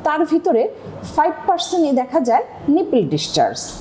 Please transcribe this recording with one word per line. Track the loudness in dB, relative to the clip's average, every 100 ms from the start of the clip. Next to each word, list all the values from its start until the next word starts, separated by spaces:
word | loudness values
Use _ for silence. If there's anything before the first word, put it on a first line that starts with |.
তার | 0 0
ভিতরে | 0 2 2 2 0 -4 -14 -12 -4 0
ফাইভ | 0 0 -2
পার্সেন্টই | 0 0 0 2
দেখা | 2 0 0
যায় | 2 0 0 -6 0
নিপল | 2 4 2 2
ডিসচার্জ। | -2 -2 0 0 -2 -10 -10